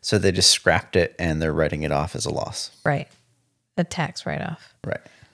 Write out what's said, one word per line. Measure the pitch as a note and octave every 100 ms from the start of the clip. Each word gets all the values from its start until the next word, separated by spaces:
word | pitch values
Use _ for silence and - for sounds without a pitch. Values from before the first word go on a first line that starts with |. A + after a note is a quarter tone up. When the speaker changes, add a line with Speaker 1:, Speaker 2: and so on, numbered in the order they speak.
Speaker 1:
So | - G#2+
they | G2
just | F#2 -
scrapped | - - E2 - F#2
it | E2+ -
and | E2+ D#2
they're | D#2+
writing | D#2 D2+ D2+
it | D2+
off | D2 D2+ -
as | -
a |
loss. | - - - - -
Speaker 2:
Right. | D3+ C#3+ - _ _ _ _ _ _ -
A |
tax | E3+ - D#3 - -
write-off. | C#3+ - E3 - _
Speaker 1:
Right. | - - - - -